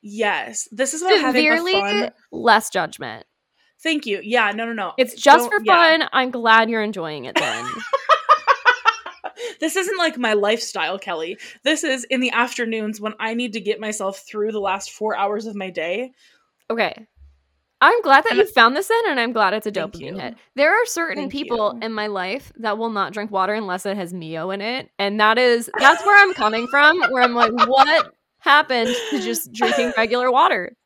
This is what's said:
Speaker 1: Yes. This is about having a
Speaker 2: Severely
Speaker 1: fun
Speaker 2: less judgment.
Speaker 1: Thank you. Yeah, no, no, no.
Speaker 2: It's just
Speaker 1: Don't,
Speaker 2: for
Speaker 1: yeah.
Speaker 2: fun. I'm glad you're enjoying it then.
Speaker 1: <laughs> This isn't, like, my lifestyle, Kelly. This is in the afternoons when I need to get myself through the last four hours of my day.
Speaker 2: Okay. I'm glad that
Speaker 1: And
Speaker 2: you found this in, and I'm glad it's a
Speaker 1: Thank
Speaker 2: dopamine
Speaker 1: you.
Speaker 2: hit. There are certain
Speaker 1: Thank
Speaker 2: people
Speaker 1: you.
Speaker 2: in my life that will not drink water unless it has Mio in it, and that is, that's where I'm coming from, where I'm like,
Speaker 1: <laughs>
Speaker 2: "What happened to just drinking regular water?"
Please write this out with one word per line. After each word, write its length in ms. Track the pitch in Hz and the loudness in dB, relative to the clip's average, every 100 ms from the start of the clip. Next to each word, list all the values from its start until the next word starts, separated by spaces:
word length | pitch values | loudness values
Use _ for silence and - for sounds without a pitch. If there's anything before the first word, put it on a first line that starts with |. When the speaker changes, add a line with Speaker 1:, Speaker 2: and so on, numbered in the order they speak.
| 208 | -16
Speaker 1:
Yes. 600 | 208 208 170 120 214 - | -4 -2 -2 -6 -10 -12
This 220 | 208 254 | -6 -4
is 80 | 311 | -4
about 180 | 359 403 | 2 2
having 320 | 269 254 302 | 2 2 2
a 60 | 320 | 2
Speaker 2:
Severely 160 | 349 | 0
Speaker 1:
fun 380 | 381 392 415 - _ _ | -2 0 -2 -4 _ _
Speaker 2:
less 380 | - 233 214 - | -4 2 2 2
judgment. 560 | 190 160 - 131 110 - _ _ _ _ _ | -6 -6 -8 -12 -12 -18 _ _ _ _ _
Speaker 1:
Thank 220 | 320 302 240 | -4 -4 -2
you. 140 | 196 | -6
Yeah, 300 | 208 240 214 | -2 0 0
no, 140 | 214 233 | -2 -6
no, 80 | |
no. 180 | 226 190 - | -6 -8 -2
Speaker 2:
It's 160 | 254 | -4
just 360 | - 285 302 - | 0 6 6 6
Speaker 1:
Don't, 100 | 415 | -2
Speaker 2:
for 40 | |
Speaker 1:
yeah. 340 | - 359 339 320 | 4 6 6 4
Speaker 2:
fun. 100 | 320 | 2
I'm 180 | 254 254 | -2 -2
glad 380 | 247 226 220 226 | -2 4 4 4
you're 140 | 226 | 0
enjoying 420 | 214 202 165 151 | -2 -4 -8 -8
it 100 | 123 - | -4 -2
then. 300 | - - - | -2 -6 -8
Speaker 1:
<laughs> 40 | 1077 - 539 - 622 - 605 - 508 440 494 440 453 - - - - 480 - | -10 -6 -6 0 0 4 2 4 2 2 2 0 -2 -12 -16 -18 -12 -12 -6
This 160 | 311 370 | -4 -2
isn't, 200 | 370 381 | -4 -2
like, 220 | 330 240 | -2 -2
my 160 | 240 | 0
lifestyle, 640 | 214 202 226 - 196 160 196 | 0 0 -2 -4 -6 -4 -6
Kelly. 400 | - 170 160 202 - - | -8 -8 -8 -10 -16 -6
This 220 | 269 302 | -2 -2
is 200 | 320 262 | -2 -4
in 160 | 240 262 | -2 -2
the 100 | 254 | -2
afternoons 680 | 220 240 - 233 226 214 214 | 0 -2 -2 -6 -4 -6 -6
when 140 | 208 214 | -10 -8
I 160 | 220 | -6
need 200 | 233 247 | -6 -6
to 60 | 220 | -6
get 200 | 190 214 | -6 -6
myself 380 | 214 208 190 196 - | -6 -6 -6 -8 -12
through 240 | 214 208 | -6 -4
the 80 | 214 | -4
last 300 | 196 190 - | -4 -6 -8
four 240 | - 208 - | -8 -6 -4
hours 300 | 202 208 220 | -4 -4 -8
of 100 | 202 | -10
my 140 | 190 | -10
day. 420 | 170 160 190 254 _ _ _ _ _ _ | -8 -6 -6 -8 _ _ _ _ _ _
Speaker 2:
Okay. 360 | 226 190 - 220 _ - _ _ _ _ _ | -4 -4 -4 -20 _ -20 _ _ _ _ _
I'm 220 | 294 466 | 4 4
glad 220 | 381 269 | 6 4
that 80 | 320 | 6
Speaker 1:
And 80 | - | 2
Speaker 2:
you 60 | 403 | 2
found 300 | - 233 277 | 6 4 4
this 140 | 392 | 0
in, 100 | 453 453 | 0 0
and 100 | 277 | -2
I'm 140 | 233 | -2
glad 220 | 233 202 | 0 0
it's 120 | 214 214 | 0 -4
a 40 | |
Speaker 1:
Thank 240 | 202 165 | -6 -8
Speaker 2:
dopamine 60 | 170 | -10
Speaker 1:
you. 180 | 143 190 | -14 -10
Speaker 2:
hit. 160 | 131 233 _ | -12 -12 _
There 180 | - 294 | 0 2
are 140 | 415 466 | 2 0
certain 380 | - 330 294 | -4 -6 -6
Speaker 1:
Thank 80 | 285 | -8
Speaker 2:
people 400 | 285 294 233 208 | -8 -6 -2 -2
Speaker 1:
you. 60 | 233 226 | -4 -8
Speaker 2:
in 60 | |
my 160 | 220 214 | -6 -6
life 440 | 202 185 233 - - | -6 -6 -8 -12 -10
that 200 | 226 208 | -6 -4
will 120 | 226 | -4
not 220 | 214 180 | -4 -6
drink 180 | 208 208 | -6 -6
water 240 | 196 190 | -2 -2
unless 320 | 208 202 185 202 | -2 -4 -6 -6
it 100 | 202 | -6
has 160 | 175 | -8
Mio 380 | 180 160 160 175 | -10 -10 -8 -6
in 100 | 196 | -6
it, 300 | 208 254 - _ | -6 -8 -10 _
and 200 | 202 208 | -4 2
that 180 | 214 226 | 4 4
is, 320 | 254 240 233 - | 4 2 -2 4
that's 260 | 269 339 | 4 6
where 140 | 381 403 | 6 8
I'm 120 | 403 | 8
coming 320 | 370 214 220 240 | 4 -2 0 -2
from, 320 | 277 294 349 240 | 4 4 4 0
where 120 | 254 | 2
I'm 120 | 247 | 2
like, 180 | 240 233 | 2 0
Speaker 1:
<laughs> 140 | 240 240 | 2 2
Speaker 2:
"What 460 | 262 285 320 - _ _ _ | 6 6 4 0 _ _ _
happened 560 | - 285 302 254 240 480 453 | 4 4 4 0 0 -2 -4
to 100 | 254 | -6
just 320 | 233 233 - | -4 -6 -8
drinking 400 | 226 - - 247 220 | -4 0 0 0 0
regular 340 | 226 240 254 | 0 0 2
water?" 460 | 254 339 240 175 _ | 4 2 2 -4 _